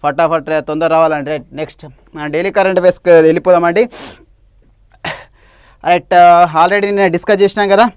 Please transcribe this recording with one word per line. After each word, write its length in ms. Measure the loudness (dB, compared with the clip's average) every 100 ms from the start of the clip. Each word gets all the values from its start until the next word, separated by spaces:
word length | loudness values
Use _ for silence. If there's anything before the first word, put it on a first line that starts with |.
ఫటాఫట్ 440 | -6 -2 -2 -2 -4
రే-, 120 | -6
తొందర 260 | -4 -4 -2
రావాలండి. 440 | 0 0 -2 -6
రైట్, 140 | -10 -10
నెక్స్ట్ 340 | -14 -14 -14 -20 _ _ -14
మన 100 | -8
డైలీ 240 | -6 -4
కరెంట్ 300 | -2 0 0
అఫైర్స్కి 300 | 0 -2 2
వెళ్ళిపోదామండి. 800 | 4 4 2 2 0 2 -2 -4 -6 -20 -20 _ _ _ _ _ _ _ _ -14 -14 -20 _ _ _ _ _ -2
రైట్, 280 | -2 0
ఆ, 520 | 4 6 6 2 2 0
already 280 | 0 -2
నేను 180 | -2 -2
డిస్కస్ 300 | -2 -2 0
చేసినాం 260 | 0 -2 0
కదా. 220 | 2 0